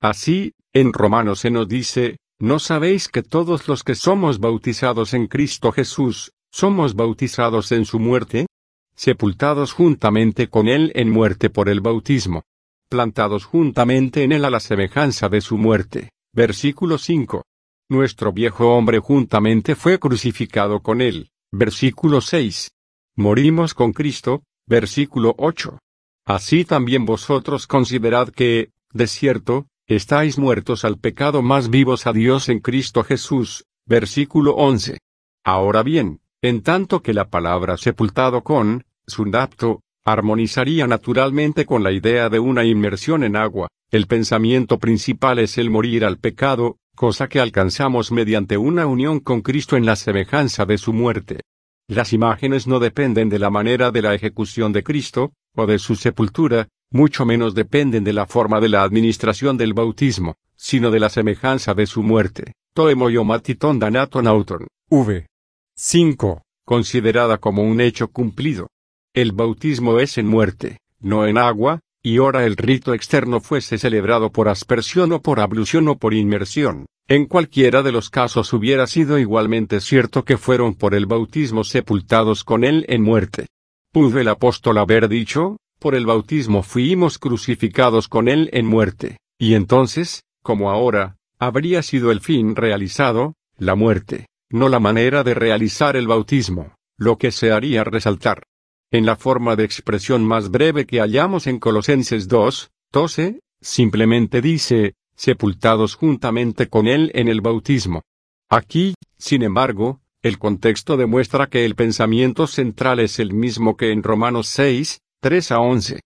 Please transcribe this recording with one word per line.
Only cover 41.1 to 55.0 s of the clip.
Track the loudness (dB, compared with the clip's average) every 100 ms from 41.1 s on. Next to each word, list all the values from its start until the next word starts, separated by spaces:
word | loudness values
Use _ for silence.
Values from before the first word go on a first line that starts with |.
| 0 2 0 -2 -2 0
con | 0
la | 0
idea | 0 0 0 2
de | 0
una | 0 2
inmersión | 2 2 0 -2 -2 0 0
en | 0
agua, | -2 -4 -8 _ _
el | -2 0
pensamiento | 0 0 0 2 0 0 -2
principal | 0 0 -2 -2 0 2
es | 0 0
el | -2
morir | 0 0 0 0
al | -2
pecado, | -6 -2 -2 0 -2 -6 _ _
cosa | -2 -2 -2
que | 0
alcanzamos | 0 0 -2 0 -2 0 0
mediante | 0 0 0 0 -2
una | 0 0 0
unión | 0 -2 -2
con | -2 -4
Cristo | -2 -4 0 0
en | 2
la | 0
semejanza | 0 -2 -2 -2 -2 -2 0
de | 0
su | 0
muerte. | -2 -2 -2 -8 -14 -14 _ _ _ _
Las | -4 -2
imágenes | 0 0 0 -2 -2 0
no | 0
dependen | 0 -2 -2 0 0
de | 0
la | 0
manera | 0 0 0 0
de | 0
la | -2
ejecución | -2 -4 -6 -8 -2 -2
de | -2
Cristo, | -2 -6